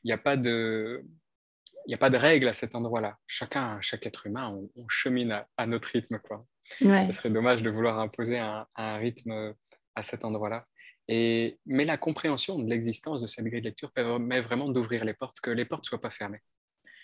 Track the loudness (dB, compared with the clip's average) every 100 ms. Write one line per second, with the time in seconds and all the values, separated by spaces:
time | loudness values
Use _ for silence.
0 | -2 0 2 2 2 2 0 -2 -4 -8
1 | -14 -20 _ _ _ _ -20 -16 -8 2
2 | 4 6 8 8 6 2 -2 -4 -2 0
3 | -2 -6 -12 -10 -4 -4 -4 -4 -6 -6
4 | -6 -10 -8 -6 -6 -8 -12 -12 -4 -2
5 | 0 2 0 -2 -4 -4 -2 -2 0 -2
6 | -2 -6 -8 -12 -14 _ -12 4 6 8
7 | 4 0 0 4 4 4 2 2 2 2
8 | -2 -2 -2 -2 -2 -6 -10 -8 -6 -2
9 | -2 -4 -6 -6 -6 -10 -20 -20 _ -10
10 | -8 -6 -4 -2 -2 -4 -10 _ -20 -12
11 | -2 2 4 4 0 -4 -2 2 2 0
12 | -2 -2 0 0 -2 -2 0 0 0 -4
13 | -4 -6 -6 -6 -6 -4 -6 -8 -6 -2
14 | 0 0 0 0 0 0 0 0 0 0
15 | -2 -4 -8 -6 -2 -2 -2 -4 -6 -6
16 | -6 -8 -10 -10 _ _ _ _ _ -18